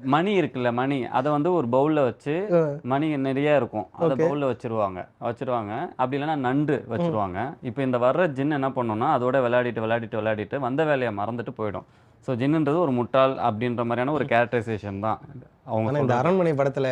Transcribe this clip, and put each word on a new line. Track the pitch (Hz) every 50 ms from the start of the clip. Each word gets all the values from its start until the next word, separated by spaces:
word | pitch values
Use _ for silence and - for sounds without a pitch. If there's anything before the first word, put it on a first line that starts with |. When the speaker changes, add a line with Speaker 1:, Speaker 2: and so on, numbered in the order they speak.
| 123
Speaker 1:
மணி | 131 139 156 175 208 208 185
இருக்குல்ல, | 156 127 - 127 123 120 120
மணி, | 123 135 139 143 135 117
அதை | - - 127 131 151 151
வந்து | 143 147 180 180
ஒரு | 170 131 117
பவுல்ல | 123 131 139 156 156 151 139
வச்சு | 120 113 - - 143 151 175 202 214
Speaker 2:
ம். | 175 170 160 147 143 147 -
Speaker 1:
மணி | 123 131 139 156 156 151
நிறைய | 135 135 135 131 135 143 147 147
இருக்கும், | 139 120 - - 107 101 - -
அதை | - 170 160
Speaker 2:
ஓகே. | 135 123
Speaker 1:
பவுல்ல | 156 170 143 147 139 131
வச்சிருவாங்க, | 117 - - 117 113 110 104 95 92 90 - - _ -
வச்சிருவாங்க. | 117 117 113 - 147 131 123 117 107 101 107 131 170 - -
அப்படி | - 127 127 135 139
இல்லைன்னா | 143 156 160
நண்டு | 147 131 131 131 143 151 143 143 113 - 117
வச்சிருவாங்க. | 113 110 170 170 139 107 101 95 87 95 117 143
Speaker 2:
ம். | 170 - -
Speaker 1:
இப்போ | 127 110 135 139
இந்த | 131 123 120
வர்ற | 120 127 135 165 185 165 135
ஜின் | 131 139 151
என்ன | 151 139 135 135
பண்ணும்னா | 123 127 120 113 107 107 127 156 156
அதோட | 127 120 127 127 139
விளையாடிட்டு | 123 117 120 123 123 120 110 113 110
விளையாடிட்டு | 110 113 117 117 107 - 110
விளையாடிட்டு | 104 110 110 104 104 101 - 143
வந்த | 135 120 131 147 160
வேலையை | 151 147 131 127 117 104
மறந்துட்டு | 101 101 110 120 120 107 - 123 -
போயிடும். | 110 104 92 92 - - - _ _ _ _ _ -
So | - 131
ஜின்னுன்றது | 113 131 143 156 160 156 143 147 175
ஒரு | 180 143 127
முட்டாள் | 120 117 - - 135 135 131 135
அப்படின்ற | - 95 117 107 107 120 123 120
மாதிரியான | 113 117 120 117 120 123 139 156
ஒரு | 147 123
கேரக்டரைசேஷன் | 139 120 117 120 110 - 120 104 113 110 98 - 101 98 98
தான் | 101 107 101 - - - - - - - _ _ -
அவங்க | 135 117 110 110 113
Speaker 2:
ஆனா | 139 147
இந்த | 139 123 123
Speaker 1:
சொல்றது. |
Speaker 2:
அரண்மனை | 120 131 165 190 190 175 165 151
படத்துல | 135 139 139 131 139 135 131